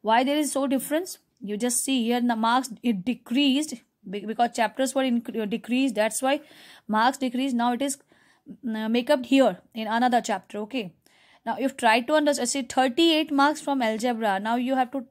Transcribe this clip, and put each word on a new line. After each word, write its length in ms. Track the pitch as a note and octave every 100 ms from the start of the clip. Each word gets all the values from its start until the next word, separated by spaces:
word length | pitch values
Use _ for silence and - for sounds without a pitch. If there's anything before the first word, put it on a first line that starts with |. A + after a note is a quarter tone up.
Why 220 | G#3 A3+
there 140 | C4 D4
is 140 | C#4+
so 140 | C4+ C4+
difference? 540 | C4 C4 D4+ F#4 - _ _
You 160 | G3 G#3
just 280 | B3 B3
see 200 | - C4
here 160 | A3+ A#3+
the 160 | A#3+ A3+
marks, 340 | A3+ B3 C4+ G#3
it 240 | B3 G3 G#3
decreased 680 | A#3+ - B3 C#4+ C4 D4+ B3 _ _ -
be-, 160 | G3+ G#3
because 300 | A3+ A#3+ A#3+
chapters 400 | G#3+ - C4 C4+
were 80 |
inc-, 360 | C4 A#3+ A#3 A3+
uh, 60 | G#3+
decreased. 480 | A3+ - B3 C4+
That's 280 | G#3 G#3+ G#3+
why 200 | C4 D4 - - - - -
marks 320 | G#3+ A#3+ C4
decreased. 360 | C4 B3 C#4 A#3+
Now 180 | A#3+
it 80 | A#3+
is, 140 | C#4 C4+ _ _ _ _ - - A#3
uh, 220 | A3 A3
make 220 | A#3+ A#3+
up 140 | D4 B3
here 340 | C4+ B3 F3+ _ A3
in 120 | A3
another 340 | A#3 B3 A#3+
chapter. 360 | A3+ G3 _ G#3
Okay. 340 | G#3+ C4+ F#3 _ _ _ _ _ A3+
Now 120 | A3+
if 180 | C4 -
try 220 | A#3 A3+
to 120 | A#3+
understand, 360 | D4+ D4 C#4 A#3+
say 120 | C#4
thirty-eight 680 | C4 - C4 A#3 E4 D#4 D#4
marks 300 | C#4 C#4+ D4+
from 200 | - C#4
algebra. 560 | A3+ A3 B3 A3+ A3 F#3+
Now 160 | G#3+ A#3+
you 180 | B3
have 160 | C4 B3
to 140 | C4+ A#3+